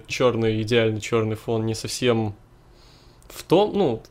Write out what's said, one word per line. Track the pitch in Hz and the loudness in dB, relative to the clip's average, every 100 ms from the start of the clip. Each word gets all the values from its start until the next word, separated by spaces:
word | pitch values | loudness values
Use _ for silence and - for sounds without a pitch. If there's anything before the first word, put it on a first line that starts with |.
| - | -4
чёрный, | - 127 113 113 110 | 0 2 2 0 0
идеально | 107 120 113 110 | 2 2 2 0
чёрный | - 117 110 107 | -2 -2 -2 -4
фон | - 113 113 | -4 -2 -2
не | 110 | -4
совсем | 110 - 123 113 107 101 - _ _ - - - - - - | -8 -2 0 2 0 -6 -18 _ _ -20 -20 -20 -20 -20 -20
в | - | -12
том, | - 165 214 196 | 0 2 2 0
ну, | 160 110 - | -2 -2 -6